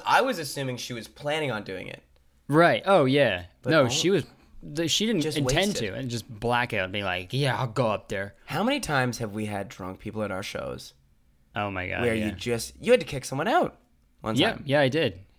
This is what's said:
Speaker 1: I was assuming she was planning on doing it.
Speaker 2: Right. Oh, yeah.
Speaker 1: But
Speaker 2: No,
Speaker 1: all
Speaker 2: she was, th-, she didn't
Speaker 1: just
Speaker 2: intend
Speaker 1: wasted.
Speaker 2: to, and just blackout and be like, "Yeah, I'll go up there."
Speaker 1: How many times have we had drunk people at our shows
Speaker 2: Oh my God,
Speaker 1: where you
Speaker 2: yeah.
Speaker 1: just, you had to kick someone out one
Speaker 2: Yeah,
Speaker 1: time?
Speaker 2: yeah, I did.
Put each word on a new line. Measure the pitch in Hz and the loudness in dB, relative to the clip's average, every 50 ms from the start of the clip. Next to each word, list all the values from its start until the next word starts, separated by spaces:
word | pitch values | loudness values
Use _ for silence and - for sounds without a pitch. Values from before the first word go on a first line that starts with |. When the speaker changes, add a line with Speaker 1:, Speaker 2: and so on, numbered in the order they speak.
| - | 2
Speaker 1:
I | 110 139 180 | 2 4 4
was | 233 269 233 165 | 4 2 0 -2
assuming | 151 135 - 151 139 131 127 123 | -6 -6 -6 -4 -4 -4 -4 -6
she | - - 123 | -8 -8 -8
was | 117 104 - | -10 -10 -12
planning | - - 139 147 151 156 156 131 | -14 -10 -6 -4 -2 -2 -2 -2
on | 117 104 98 | -4 -4 -6
doing | - 92 92 - - | -8 -10 -10 -10 -10
it. | - - - _ _ _ _ _ _ _ _ - | -14 -14 -18 _ _ _ _ _ _ _ _ 2
Speaker 2:
Right. | 139 156 170 165 123 110 - | 4 6 6 6 6 4 4
Oh, | 190 196 180 139 | 4 6 6 6
yeah. | 131 135 143 139 113 92 87 87 - _ _ - | 6 6 6 4 4 2 0 -4 -8 _ _ 0
Speaker 1:
But | - | 4
Speaker 2:
No, | 156 160 135 | 6 6 6
Speaker 1:
all | 120 | 6
Speaker 2:
she | 127 156 - 175 | 4 2 2 4
was, | 202 160 - - - _ _ _ - - - - 147 | 2 2 0 -2 -8 _ _ _ -20 -18 -16 -10 -6
th-, | 156 170 156 | -4 -2 0
she | - - 202 | 0 2 2
didn't | 226 233 165 147 | 2 2 0 0
Speaker 1:
just | 156 143 151 | 0 0 0
Speaker 2:
intend | 135 123 135 170 190 208 175 | 0 2 2 4 2 2 0
Speaker 1:
wasted. | - 117 98 | -2 -4 -4
Speaker 2:
to, | 95 | -4
and | 120 135 123 | -4 -6 -4
just | 120 117 - - | -4 -6 -6 -8
blackout | 113 107 117 117 120 120 123 117 117 101 92 | -10 -4 -2 0 2 2 2 0 0 -2 -2
and | 92 95 | -2 -2
be | 104 101 | -4 -2
like, | 95 90 92 92 92 - | -2 -2 -2 -4 -4 -2
"Yeah, | 131 147 131 117 107 | 0 0 0 0 0
I'll | 127 117 | -2 -2
go | 107 135 123 110 | -2 0 0 0
up | 101 95 - - | 0 -2 -4 -4
there." | 107 98 98 101 - _ _ | -6 -4 -4 -6 -10 _ _
Speaker 1:
How | - 135 156 208 | -6 -4 -2 0
many | 247 285 285 | 0 0 -2
times | 220 - 151 135 127 123 113 - | -2 -2 0 0 0 0 -2 -4
have | 117 104 98 | -6 -6 -6
we | 107 107 104 | -6 -6 -4
had | 104 98 101 98 | -4 -6 -6 -8
drunk | - - 95 92 95 - | -10 -12 -10 -10 -10 -10
people | - 107 101 110 104 | -10 -10 -6 -6 -6
at | 98 | -4
our | 95 92 | -4 -6
shows | 101 - - - - 67 62 - - - - _ _ _ _ _ _ _ _ _ _ _ - | -6 -6 -8 -6 -6 -6 -8 -10 -12 -16 -20 _ _ _ _ _ _ _ _ _ _ _ -6
Speaker 2:
Oh | 104 104 101 | -4 -4 -4
my | 95 92 90 92 | -4 -4 -4 -4
God, | 92 90 - | -2 -2 0
Speaker 1:
where | 117 113 | 0 0
you | 110 107 107 | 0 -2 -4
Speaker 2:
yeah. | |
Speaker 1:
just, | 98 90 - 120 120 113 - - - - | -6 -6 -4 -4 -4 -4 -4 -8 -12 -4
you | - 190 247 | 2 4 4
had | - | 4
to | 160 | 4
kick | - 147 135 - | 0 -8 -8 -8
someone | - 131 135 160 214 | -6 -6 -4 -2 0
out | 311 359 302 - - - _ _ _ _ _ _ _ _ | 2 2 2 0 -2 -8 _ _ _ _ _ _ _ _
one | - 110 110 123 | -6 -2 0 2
Speaker 2:
Yeah, | 175 226 | 2 2
Speaker 1:
time? | - - - | 0 -2 -2
Speaker 2:
yeah, | 139 135 151 | 0 2 4
I | 143 131 | 4 2
did. | 120 160 160 113 87 - - - _ | 2 0 0 -2 -2 -6 -14 -20 _